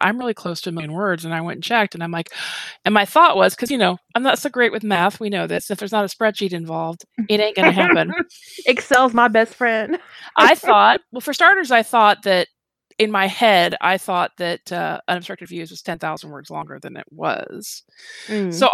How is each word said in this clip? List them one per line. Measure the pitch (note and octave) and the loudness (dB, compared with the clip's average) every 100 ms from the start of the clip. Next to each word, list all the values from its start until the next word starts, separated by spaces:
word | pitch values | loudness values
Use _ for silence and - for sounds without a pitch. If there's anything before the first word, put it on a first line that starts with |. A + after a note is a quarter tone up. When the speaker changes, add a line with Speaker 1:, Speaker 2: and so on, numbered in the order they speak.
Speaker 1:
"I'm | F#3 A#3 | 0 -2
really | B3 | -6
close | A3 - E3 | -6 -8 -8
to | - | -8
a | |
million | E3 D3+ | -8 -8
words," | D#3+ G3+ E3+ | -6 -4 -4
and | E3 | -6
I | E3 | -6
went | E3 D3+ | -6 -10
and | |
checked, | - A#3 G3+ | -4 -2 -2
and | D#3 | -4
I'm | E3+ | -8
like, | E3+ E3 - - - - - | -8 -10 -12 -12 -12 -14 -6
and | - | 2
my | G#3 G3+ | 2 4
thought | D4+ E4+ G3 | 6 6 6
was, | F#3 | 2
'cause, | - A#3+ | 2 -6
you | C4+ | 0
know, | F#3 F3+ _ | 0 0 _
I'm | A#3+ | -2
not | C4 A#3+ | 0 0
so | C#4+ | 0
great | B3+ A#3+ | 0 0
with | A3+ | 0
math, | G#3 F#3+ F3+ - | -2 0 0 0
we | G#3+ | -6
know | G3 E3 | -4 -4
this, | - - | -6 -6
if | G3+ | -8
there's | G3+ | -4
not | G#3+ | -2
a | G3 | -2
spreadsheet | - A3 G#3+ G3 | -2 -4 -2 -4
involved, | F3 E3 D#3+ E3 E3+ - - G#3 | -6 -8 -6 -6 -8 -16 -8 -2
it | G#3+ | 0
ain't | G#3+ - | 0 2
gonna | - | 2
happen. | F#3 F#3 E4 E3 E4 E4+ - | 4 2 2 2 -4 -8 -12
Speaker 2:
<laughs> | - - B3+ | -20 -6 -2
Excel's | B3+ - B3+ B3+ | -2 2 2 2
my | A#3 A#3+ | 4 2
best | A3 A3+ | 2 0
friend. | - A#3+ A3+ G#3+ E4+ - - | 0 -2 -2 -4 -8 -8 -20
<laughs> | - - | -6 4
Speaker 1:
I | A3+ | 6
thought, | E4 D4 G#3+ G#3 - - | 4 4 6 6 4 -2
well, | B3 | -12
for | D4 | -8
starters, | C#4+ E4+ G4 D4 | 2 4 4 2
I | A#3+ | 0
thought | A3 A#3 G#3 G3+ | 2 4 4 2
that, | G3+ F#3 - _ _ _ _ _ | 0 0 -2 _ _ _ _ _
in | G#3+ | -2
my | G#3 F#3+ | 0 -2
head, | - A#3 F#3+ E3+ F#3 | 2 4 6 4 0
I | E3 F#3+ | -2 -2
thought | - F3+ F3 - | -2 -2 -4 -4
that, | F3 F3 - | -8 -8 -8
uh, | F3 E3 E3 - | -8 -6 -8 -6
Unobstructed | F3+ F3+ F#3+ F3 | -6 -6 -16 -14
Views | F3 E3 | -14 -14
was | E3+ | -14
ten | - E3 | -12 -8
thousand | D#3+ D#3 D#3 | -8 -10 -14
words | C#3+ D3 | -20 -14
longer | D#3 D3+ C#3 | -14 -12 -16
than | C#3+ - | -18 -18
it | - | -20
was. | D#3+ D#3+ - - - G#3 - _ _ - - - | -10 -6 -6 -8 -14 -16 -18 _ _ -20 -20 -8
Speaker 2:
Mm. | G#3+ F#3+ | -6 -4
Speaker 1:
So | E3+ C4 | 2 2